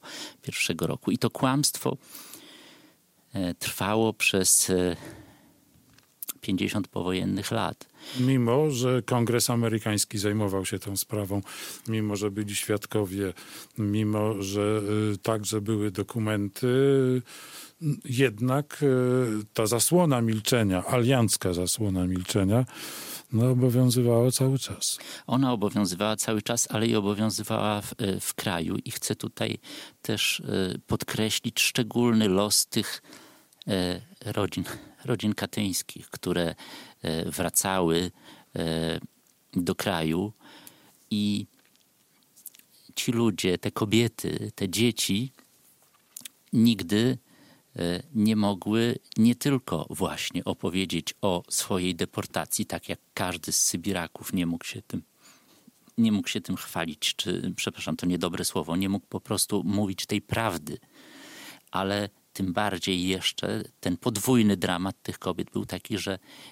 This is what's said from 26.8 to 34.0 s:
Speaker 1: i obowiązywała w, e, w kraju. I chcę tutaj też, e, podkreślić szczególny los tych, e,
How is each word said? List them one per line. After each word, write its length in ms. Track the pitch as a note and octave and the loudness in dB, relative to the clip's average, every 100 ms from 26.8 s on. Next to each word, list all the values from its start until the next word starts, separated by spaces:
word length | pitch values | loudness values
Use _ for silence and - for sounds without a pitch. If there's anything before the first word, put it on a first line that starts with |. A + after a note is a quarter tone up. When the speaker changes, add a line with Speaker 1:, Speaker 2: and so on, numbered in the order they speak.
| A2+ | 2
Speaker 1:
i 100 | A2 | 2
obowiązywała 840 | G2+ G#2 A2 G#2 G#2 A2 G#2 G#2 | 2 2 0 -2 -2 0 0 -2
w, 120 | - - | -4 -4
e, 220 | G2+ G2 | -2 -2
w 140 | - | -4
kraju. 420 | - G#2+ E2+ E2+ G2+ | -4 -2 -2 -2 -4
I 60 | - | -6
chcę 260 | - - G#2+ | -6 -6 -4
tutaj 420 | A2 - A2 A2 - - - - | -6 -4 -4 -4 -10 -16 -18 -12
też, 380 | - A2 - - | -6 -2 -2 -2
e, 380 | - G2 F#2 - - | -2 -2 0 -4 -4
podkreślić 720 | G#2+ - - A2 - A#2 - | -4 -4 -2 0 0 -2 0
szczególny 680 | A2+ - A2 A#2 A#2+ A2 G#2+ | 0 0 0 2 4 6 6
los 380 | F#2 G#2 - - | 4 4 2 2
tych, 360 | A#2 - - - - - - _ - - | 0 -2 -6 -14 -20 -20 -20 _ -12 -2
e, 320 | F#2+ F2+ F2+ | 0 0 -4